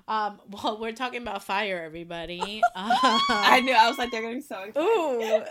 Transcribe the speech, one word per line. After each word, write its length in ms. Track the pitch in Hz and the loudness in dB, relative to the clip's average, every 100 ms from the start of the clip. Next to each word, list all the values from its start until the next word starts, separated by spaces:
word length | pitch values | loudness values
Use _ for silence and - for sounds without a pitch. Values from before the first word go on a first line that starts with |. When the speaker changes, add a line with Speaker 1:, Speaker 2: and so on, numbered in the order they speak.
| - | -4
Speaker 1:
Um, 340 | 220 208 202 | -2 -2 -6
<laughs> 60 | - | -14
well, 280 | 202 269 214 | -4 -4 -2
we're 140 | 226 | -6
talking 300 | 226 254 240 | -4 -6 -6
about 200 | 233 196 | -6 -8
fire, 400 | - 196 208 180 | -2 -2 0 -4
everybody. 800 | 160 165 170 170 165 175 196 427 698 | -6 -10 -10 -10 -8 -6 -6 0 0
Speaker 2:
<laughs> 40 | - | 0
Speaker 1:
Um, 160 | 208 807 | 0 4
Speaker 3:
I 580 | 262 220 - 208 220 262 | 4 4 2 2 4 4
knew. 80 | 254 | 6
I 160 | 233 233 | 6 4
was 80 | 262 | 2
like, 120 | 240 | -2
"They're 100 | 233 | -4
gonna 120 | 226 | -4
be 60 | 254 | -6
so 180 | - 202 | -8 -12
excited." 240 | 202 277 370 | -6 0 2
Speaker 1:
Ooh, 320 | 440 311 240 | 2 2 -2
Speaker 3:
<laughs> 20 | |
They're 240 | 220 214 - | 0 0 -2